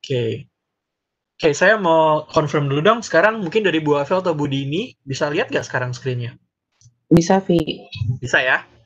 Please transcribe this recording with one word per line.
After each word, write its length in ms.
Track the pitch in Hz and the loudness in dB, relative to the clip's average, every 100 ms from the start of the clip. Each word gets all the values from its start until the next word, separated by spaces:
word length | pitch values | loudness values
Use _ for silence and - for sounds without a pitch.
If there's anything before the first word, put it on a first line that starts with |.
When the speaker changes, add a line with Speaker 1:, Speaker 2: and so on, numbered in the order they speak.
Speaker 1:
Oke. 480 | - 131 113 113 - _ _ _ _ _ _ _ _ _ | -4 -4 -2 -6 -12 _ _ _ _ _ _ _ _ _
Oke, 160 | 165 | 0
saya 240 | 143 185 220 | 2 2 4
mau 480 | 180 160 156 151 - | 4 4 4 2 0
confirm 400 | 160 147 156 143 | -2 0 0 0
dulu 160 | 139 | 2
dong. 180 | 175 233 | 2 2
Sekarang 380 | 208 160 196 220 | 0 2 2 0
mungkin 240 | 180 214 | -2 0
dari 160 | 202 156 | 0 0
Bu 160 | 151 | 0
Afel 240 | 143 139 185 | 0 0 -2
atau 160 | 185 | 0
Bu 160 | 156 143 | -2 -2
Dini, 480 | 135 139 156 254 _ - | -4 -4 -6 -6 _ -12
bisa 240 | 131 151 | -4 -2
lihat 160 | 156 - | -2 -4
nggak 80 | 147 | -4
sekarang 320 | - 135 123 | -4 -6 -6
screen-nya? 400 | 123 131 123 117 - _ _ _ _ _ _ _ | -6 -6 -6 -8 -12 _ _ _ _ _ _ _
Speaker 2:
Bisa, 320 | 175 165 190 | 2 4 2
Vi. 480 | 190 170 - - - - - 127 | 4 0 0 -8 -12 -8 -6 -6
Speaker 1:
Bisa 240 | 127 160 | -2 0
ya? 240 | 131 143 - _ | 2 0 -4 _